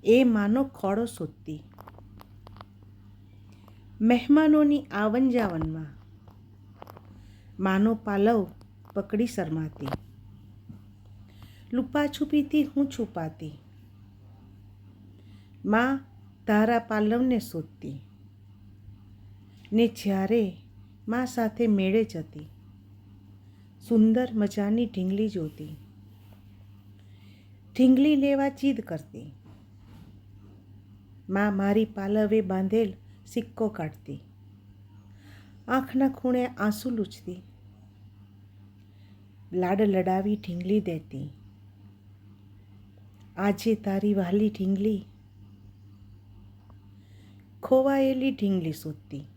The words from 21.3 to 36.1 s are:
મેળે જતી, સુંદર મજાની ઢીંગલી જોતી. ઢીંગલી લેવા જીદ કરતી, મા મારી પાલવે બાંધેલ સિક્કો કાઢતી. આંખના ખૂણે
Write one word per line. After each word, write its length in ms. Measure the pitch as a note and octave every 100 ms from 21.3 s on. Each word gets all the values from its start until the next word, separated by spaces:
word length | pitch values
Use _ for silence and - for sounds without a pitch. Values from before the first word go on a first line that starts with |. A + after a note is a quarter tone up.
| B3+ A3+ A3 A#3
મેળે 340 | G3+ F#3+ G#3
જતી, 440 | A3 E3+ D3+ D3+ D3+ - - - - - - - - - - - - - -
સુંદર 400 | A#3 A3 A3 B3
મજાની 520 | A3 G3+ G3+ G3+ A3 A#3
ઢીંગલી 440 | G3+ F#3 G3 A3
જોતી. 460 | G3 D#3 - D3+ D3+ - - - - - - - - - - - - - - - - - - -
ઢીંગલી 420 | - B3+ C4 C#4+ D4
લેવા 340 | C#4 C#4 C#4
જીદ 320 | C#4 C#4 A#3
કરતી, 480 | - D#3+ - G2+ C#3 - - - - - - - - - - - - - - - - - - - -
મા 220 | F#3+ G#3
મારી 340 | G3 G3 G#3 A3
પાલવે 560 | G#3+ G3 G#3 G#3+ A3
બાંધેલ 500 | F#3+ F#3+ F#3+ A3 A3 F#3+ - - -
સિક્કો 440 | - A3+ - A3
કાઢતી. 500 | G#3+ D#3 - - C#3 - - - - - - - - - - - - - - -
આંખના 420 | B3+ C4 C4
ખૂણે 360 | C4+